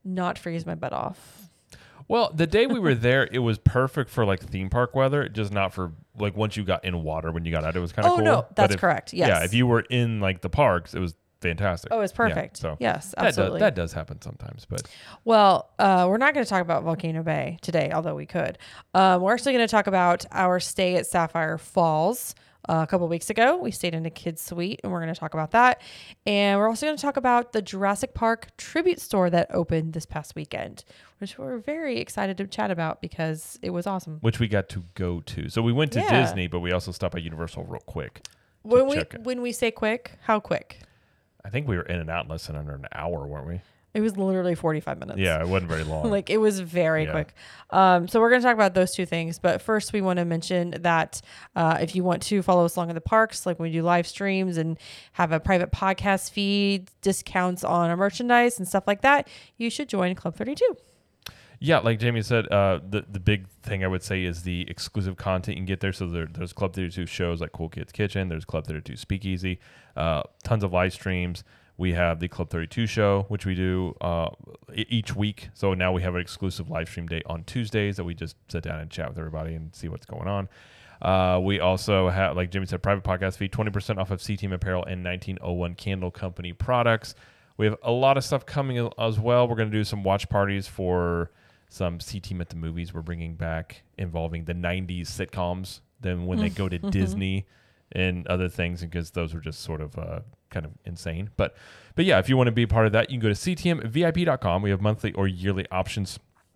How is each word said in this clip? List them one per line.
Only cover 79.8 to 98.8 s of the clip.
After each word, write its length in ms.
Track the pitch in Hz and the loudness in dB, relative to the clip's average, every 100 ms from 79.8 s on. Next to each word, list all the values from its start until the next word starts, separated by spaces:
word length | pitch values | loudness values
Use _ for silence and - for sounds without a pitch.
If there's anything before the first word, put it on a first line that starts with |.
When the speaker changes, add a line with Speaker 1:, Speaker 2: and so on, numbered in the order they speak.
| 82 | -10
Speaker 2:
what's 180 | 85 - | -10 -12
going 200 | 82 85 | -8 -4
on. 220 | 101 95 - - - - - | -4 -6 -12 -20 -20 -20 -4
Uh, 380 | - 92 92 92 | 2 2 4 2
we 180 | 95 101 | 2 2
also 500 | 90 95 - 98 90 | 2 2 2 2 4
have, 260 | 95 95 85 | 2 0 0
like 140 | 90 | -4
Jimmy 140 | 98 95 | -4 -4
said, 160 | 90 | -4
private 220 | 101 101 | 0 0
podcast 340 | 95 90 95 - | 0 -2 -2 -4
feed, 140 | 98 | -6
twenty 180 | - 107 | -4 -2
percent 280 | 101 - 101 | -4 -4 -4
off 100 | 95 | -4
of 100 | 95 | -4
C 140 | - 101 | -6 -6
Team 160 | 101 | -4
apparel 320 | 90 95 92 87 | -4 -2 -2 -4
and 180 | 92 | -6
nineteen 340 | 90 92 92 92 | -6 -6 -6 -8
oh 120 | 87 | -4
one 220 | 87 87 90 | -4 -4 -6
Candle 360 | 101 95 90 | -6 -4 -4
Company 420 | - 92 87 87 | -6 -10 -8 -10
products. 600 | 85 - 127 117 110 - - - _ _ - | -6 0 2 4 2 0 -18 -20 _ _ 0
We 80 | 107 | 0
have 100 | 107 | 0
a 80 | 117 | 0
lot 260 | 120 135 139 | 4 4 4
of 60 | |
stuff 240 | - 139 - | 2 -4 -2
coming 320 | 147 139 123 | -4 -2 -2
a-, 100 | 120 - | -4 -2
as 200 | 113 107 | -2 0
well. 280 | 117 123 123 | 4 4 4
We're 80 | 113 | 2
gonna 140 | 107 | 0
do 140 | 107 | 0
some 200 | 101 104 | -2 -2
watch 240 | 95 101 - | 0 0 0
parties 380 | 104 98 98 95 | 0 0 -2 -6
for 640 | - 90 90 87 85 85 _ _ _ _ | -4 0 2 2 0 -4 _ _ _ _
some 300 | - 90 85 | -4 -4 -4
C 180 | - 101 | -8 -10
Team 220 | - 92 | -8 -8
at 80 | 85 | -8
the 80 | 82 | -6
Movies 360 | 80 82 85 | -6 -6 -8
we're 80 | 87 | -8
bringing 340 | 82 85 82 82 | -8 -8 -8 -6
back 480 | 82 80 82 - _ - | -4 -6 -8 -16 _ -8
involving 460 | 92 82 82 82 | -6 -4 -4 -6
the 100 | 82 | -6
nineties 560 | 87 87 92 90 87 85 | -4 -2 -4 -4 -6 -6
sitcoms, 680 | - 92 95 87 90 92 - _ _ | -6 -6 -4 -4 -4 -8 -14 _ _
then 240 | 92 90 90 | -6 -4 -2
when 100 | 87 | -2
they 100 | 208 | -2
go 180 | 95 95 | -2 -4
to 80 | 87 | -4
Speaker 1:
<laughs> 140 | 98 | -2
Speaker 2:
Disney 560 | 98 92 98 95 95 - _ _ _ - | 0 0 0 -2 -2 -6 _ _ _ -10
and 340 | - 92 90 82 | -2 0 0 -2
other 220 | 90 90 | 0 0
things, 320 | - 87 87 | -2 -4 -4